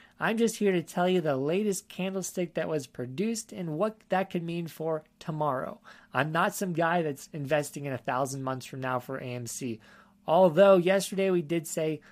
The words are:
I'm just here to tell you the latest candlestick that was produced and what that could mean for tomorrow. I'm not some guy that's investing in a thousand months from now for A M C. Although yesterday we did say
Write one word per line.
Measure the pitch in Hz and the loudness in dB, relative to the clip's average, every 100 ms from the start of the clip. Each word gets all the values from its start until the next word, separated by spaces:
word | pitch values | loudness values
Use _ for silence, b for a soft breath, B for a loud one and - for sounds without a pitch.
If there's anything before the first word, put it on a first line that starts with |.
| B B | B B
I'm | 160 226 | -2 2
just | 226 - | 0 2
here | 202 | 2
to | 180 | 2
tell | 156 - 180 | -2 0 2
you | 185 | 2
the | 156 135 | 2 0
latest | 143 185 214 190 - | 0 0 0 -2 -6
candlestick | - 185 190 175 - 175 | -8 -6 -4 -6 -4 -4
that | - 160 | -4 -2
was | 156 127 | -4 -4
produced | - 127 131 214 226 - | -10 -8 -4 -2 -4 -8
and | 208 170 151 | -10 -6 -2
what | 214 214 _ | -2 -4 _
that | 185 185 | -2 0
could | 175 | -4
mean | 170 170 165 | -4 -6 -8
for | - 160 156 - _ | -6 -4 -4 -6 _
tomorrow. | - 156 151 131 - - B B B | -8 -2 0 0 -4 -10 B B B
I'm | 127 151 | -2 0
not | 165 196 | 0 0
some | - 196 | -2 -4
guy | 165 165 175 | 0 2 2
that's | 156 139 - | 0 -4 -10
investing | 160 139 151 143 151 | -10 0 0 0 -6
in | 143 | -8
a | 131 | -6
thousand | - 127 135 135 | -4 -2 -2 -4
months | 131 131 | -6 -6
from | - 135 | -8 -8
now | 131 127 | -4 -4
for | - 135 | -4 -8
A | |
M | 135 123 117 | -8 -8 -8
C. | - 131 110 B B B B - | -8 -6 -8 B B B B 2
Although | 165 185 156 196 190 | 6 8 8 8 8
yesterday | 175 196 185 190 190 | 6 2 0 0 2
we | 180 | 2
did | 151 170 160 | 0 -4 -2
say | - 160 151 B | -4 -2 -4 B